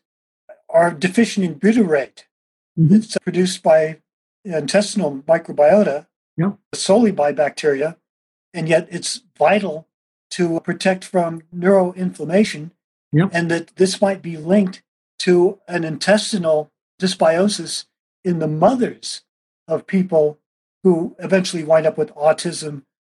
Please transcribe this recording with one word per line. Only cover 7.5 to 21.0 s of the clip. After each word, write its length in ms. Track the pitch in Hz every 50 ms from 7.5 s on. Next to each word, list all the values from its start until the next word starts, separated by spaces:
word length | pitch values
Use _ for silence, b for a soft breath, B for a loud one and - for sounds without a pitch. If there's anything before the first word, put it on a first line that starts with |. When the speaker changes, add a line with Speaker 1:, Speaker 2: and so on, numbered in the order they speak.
| - - - 151 139 135 147 160 175 _ _ _ _ _ _ _ _ _ _ _
Speaker 1:
and 160 | _ 175 160 160
yet 200 | 170 160 165 -
it's 320 | 175 170 - - - - _ _ _ _
vital 480 | 147 160 196 214 196 180 151 156 - _ _ _ _ _ _ _ _ _
to 280 | - - 175 170 165 165
protect 440 | - - 175 170 - 190 185 185 -
from 380 | - - 185 170 165 165 165 _ _ -
neuroinflammation, 1160 | 175 175 190 196 190 185 180 180 185 185 180 - - 151 147 170 202 220 - - 147 151 170 _ _ _ _ _ _ _ _
Speaker 2:
Yep. 180 | - 151 180 190
Speaker 1:
and 180 | - 170 170 170
that 260 | 170 165 165 _ _
this 240 | - 185 190 190 -
might 200 | 208 196 196 185
be 160 | - 170 165
linked 460 | 156 151 165 190 214 196 185 190 - _ _ _ _ _ _ _ _
to 400 | - 185 180 175 175 196 - _ _ -
an 160 | 175 170 165
intestinal 880 | 160 156 - - 185 202 214 - - - 196 170 160 156 151 151 _ _ _ _ _ _ _
dysbiosis 840 | 185 185 - - 185 160 165 170 196 208 208 - 165 147 - - - _ _ _ _ _ _ _ _
in 160 | 185 175 160
the 80 | 160 156
mothers 760 | 151 156 170 214 269 247 233 - - _ - - - - _ _ _ _ _ _ _ _ _ -
of 180 | 160 147 -
people 520 | - - 190 180 185 170 160 151 151 151 _ _ _ _ _ _ _ _ _
who 320 | - 190 180 165